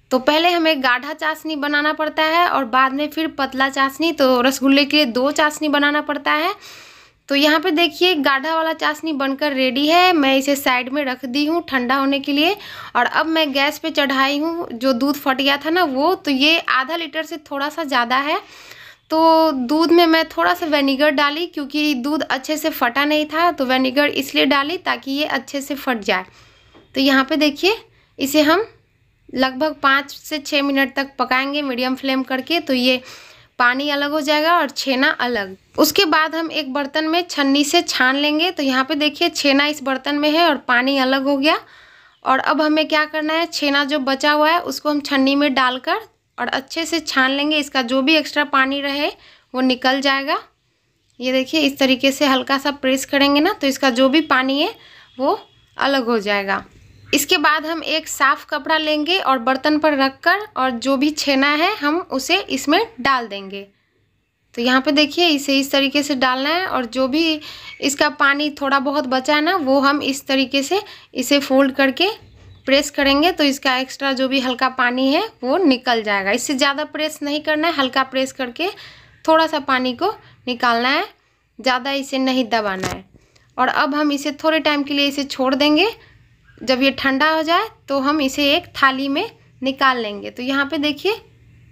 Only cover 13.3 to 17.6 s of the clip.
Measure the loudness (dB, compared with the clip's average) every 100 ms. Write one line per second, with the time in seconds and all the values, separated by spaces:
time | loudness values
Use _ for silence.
13.3 | 0 0 0 -2 -2 -6 -2 0 0 0
14.3 | 0 -4 -4 -8 -4 -2 0 0 -2 -2
15.3 | 0 0 0 0 0 0 0 0 0 -2
16.3 | 2 2 2 0 -2 -2 -6 -6 -8 -8
17.3 | -10 -10 -6